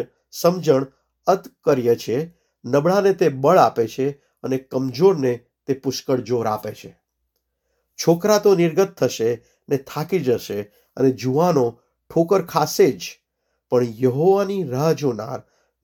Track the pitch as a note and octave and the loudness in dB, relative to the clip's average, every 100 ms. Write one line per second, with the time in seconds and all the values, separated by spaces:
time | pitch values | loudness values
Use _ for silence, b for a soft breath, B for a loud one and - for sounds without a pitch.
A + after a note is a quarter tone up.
0 | A#2+ _ _ - F3 F3+ D3+ C3+ C3+ _ | -6 _ _ -2 -2 0 2 0 0 _
1 | _ _ - F#3 - _ - C3+ A#2 A#2 | _ _ -2 -2 -4 _ -2 0 2 0
2 | - B2 E3 _ _ _ A#2 C3+ D#3 G3 | -2 -6 -6 _ _ _ -2 0 2 2
3 | G3 F#3 E3+ C3 C#3 F3+ A#2+ - A2+ - | 2 2 0 2 4 6 4 2 -4 -2
4 | C3+ C#3+ _ _ C3 C3 - C3 C3 A#2+ | -6 -6 _ _ -6 -6 -4 -6 -6 2
5 | F#3 E3 C3 A#2 _ _ - C3+ C3+ B2+ | 2 2 -2 -4 _ _ -6 -4 -4 -6
6 | - B2+ G#2+ B2 A2 G#2+ G#2 G#2 - - | -4 -4 0 -2 -2 -4 -6 -14 -20 -20
7 | _ _ _ _ _ _ _ _ _ - | _ _ _ _ _ _ _ _ _ -4
8 | - E3+ G#3 G#3 G#3 F3+ E3+ D#3 F#3+ - | 0 2 2 2 4 4 2 2 -2 0
9 | B2+ - A2+ A#2 _ _ - C3 - D3 | -4 -2 -4 -4 _ _ -6 -6 -6 -10
10 | D#3+ F#3+ C3+ D3+ - G2+ G2+ _ _ - | -4 -4 0 -2 -4 -10 -10 _ _ -2
11 | C3+ A#2 B2 C3+ F3 D#3 A#2+ A#2 b b | 0 0 -4 0 2 2 0 -4 b b
12 | _ D#3+ E3+ G3 F3 D#3+ D3+ - F3+ - | _ -2 2 0 0 -2 -2 2 2 2
13 | - - _ _ _ _ _ B2 B2 A2 | -12 -18 _ _ _ _ _ 0 0 0
14 | B2+ B2+ F3 G3 G3 G3 D#3 B2+ D#3 D#3 | -2 2 2 2 0 -4 -4 -2 0 0
15 | C#3+ G#2+ A2 A#2+ - _ _ _ | -2 -4 -8 -12 -14 _ _ _